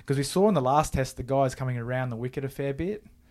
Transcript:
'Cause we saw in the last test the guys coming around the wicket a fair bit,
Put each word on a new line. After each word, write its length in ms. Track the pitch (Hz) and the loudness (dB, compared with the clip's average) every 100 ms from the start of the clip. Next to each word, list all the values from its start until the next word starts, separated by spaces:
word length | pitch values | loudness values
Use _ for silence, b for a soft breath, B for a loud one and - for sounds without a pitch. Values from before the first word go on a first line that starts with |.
| - | -4
'Cause 100 | 139 | -2
we 60 | |
saw 240 | 143 180 208 | 0 2 4
in 60 | |
the 80 | 175 | 4
last 320 | 127 143 156 | 4 4 4
test 240 | - 131 - | 0 -2 -4
the 40 | |
guys 320 | 123 135 135 | -2 2 2
coming 220 | - 131 123 | 0 -4 -4
around 300 | 117 127 127 | -2 -2 -2
the 80 | 113 | -4
wicket 280 | 123 131 | -6 -4
a 40 | 135 | -6
fair 240 | 131 139 | -4 -4
bit, 320 | 139 170 208 - - b | -2 -4 -6 -10 -20 b